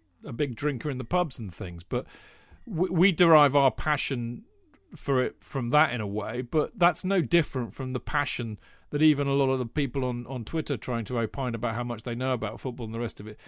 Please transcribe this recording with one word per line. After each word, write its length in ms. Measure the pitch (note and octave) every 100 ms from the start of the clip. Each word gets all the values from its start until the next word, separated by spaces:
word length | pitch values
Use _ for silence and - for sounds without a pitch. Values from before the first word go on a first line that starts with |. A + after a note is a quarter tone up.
| _ _
a 80 | F#3
big 240 | A#2 C#3+ A#2
drinker 340 | D3 C3 D3+
in 80 | B2+
the 60 |
pubs 340 | B2+ F3+ E3+ -
and 140 | G#2
things, 300 | - F#2 E2+
but 240 | - B2+ - - - - _ - -
we, 220 | E3 F#3+
we 240 | F3+ G3
derive 420 | E3+ F3 D#3 C#3+
our 160 | C#3+ C#3
passion 760 | - D#3 D3 - B2+ A#2 B2 - _ _ _ _ -
for 260 | - C3
it 140 | B2+ -
from 300 | - C#3 A#2+
that 220 | D3 D3+
in 80 | A#2+
a 60 | G#2
way, 360 | G2+ G#2 B2
but 300 | A#2+ D#3 C#3+ -
that's 260 | F3 -
no 160 | F3+ F#3+
different 540 | C3 E3+ D#3+ C3 A2
from 180 | - C3
the 80 | B2+
passion 580 | - D3 C#3+ - A#2 G#2+ - - _
that 120 | D3
even 240 | D#3 C#3+ C#3
a 80 |
lot 160 | C#3 C3+
of 80 | C3
the 80 | A#2+
people 380 | - C#3 C#3
on, 220 | B2+ A#2+ B2
on 180 | C3
Twitter 320 | A2 D#3+ D3+ B2
trying 280 | - A#2
to 140 | G#2 B2
opine 360 | A2+ - B2+
about 200 | A#2 A#2
how 100 | A2
much 200 | A#2+ A2
they 100 | B2
know 180 | A#2+ C3
about 280 | B2 A2 A2+
football 260 | C3+ B2 A2+
and 80 |
the 60 | A2+
rest 200 | A#2 -
of 60 | G#2
it, 120 | G#2